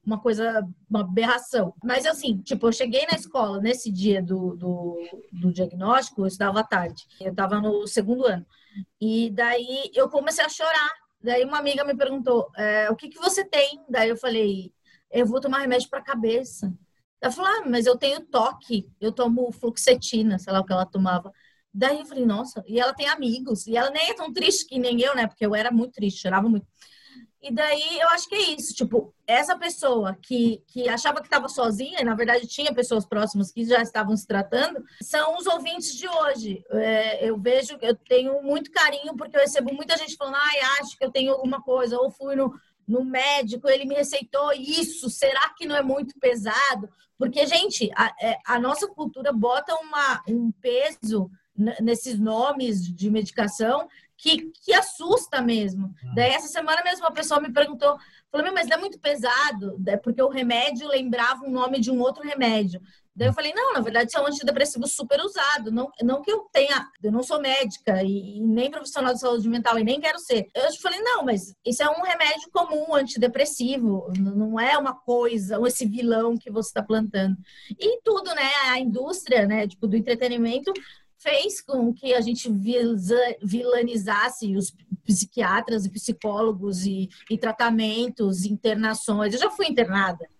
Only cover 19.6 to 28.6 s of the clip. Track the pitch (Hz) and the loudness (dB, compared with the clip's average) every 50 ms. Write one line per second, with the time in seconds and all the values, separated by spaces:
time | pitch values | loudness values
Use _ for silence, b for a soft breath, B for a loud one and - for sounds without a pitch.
19.6 | - 233 233 - - 262 247 247 - - 240 220 220 220 190 185 - 190 190 190 | -4 -4 -4 2 4 4 4 4 2 -2 -2 0 2 2 0 0 -2 -2 -2 0
20.6 | 190 185 185 185 185 185 - 190 190 185 180 175 185 196 b b b b b b | 0 0 0 -2 -2 -2 -2 0 0 0 0 -2 -4 -8 b b b b b b
21.6 | b _ - 196 254 269 294 302 311 294 277 269 247 220 202 214 262 254 - 208 | b _ -4 0 0 0 0 -2 -6 -8 -4 0 0 0 0 0 -4 -8 -10 -14
22.6 | 185 - 214 240 247 262 262 - 285 285 320 311 269 233 226 262 262 277 220 190 | -10 -4 -2 0 0 0 0 -2 -2 -2 -2 0 -2 -2 -4 -4 -4 -4 -6 -6
23.6 | - 220 226 233 262 277 285 311 330 359 453 - 370 294 233 381 330 392 - - | -4 -2 0 0 0 0 0 0 -2 -2 -2 -4 -8 -8 -4 0 2 2 2 2
24.6 | - - 269 254 247 247 240 233 254 277 277 254 226 214 - - 220 208 208 214 | -2 -4 -4 -2 -2 0 0 2 2 2 2 0 0 -2 -2 -2 -2 0 0 0
25.6 | 220 240 233 226 240 254 - - 208 196 - - - 185 185 190 208 233 220 202 | 0 2 2 0 0 0 -4 -4 -4 -4 -2 -4 -2 -2 0 2 2 2 2 2
26.6 | - - B B B B B B B B 269 254 233 B _ _ - 285 233 302 | 0 -6 B B B B B B B B -20 -20 -20 B _ _ -8 -4 -2 0
27.6 | 302 302 294 302 311 320 339 294 330 330 339 349 - - 403 427 381 320 302 302 | 2 2 2 0 0 -2 -2 2 4 4 4 2 0 -2 -2 0 0 0 -2 -4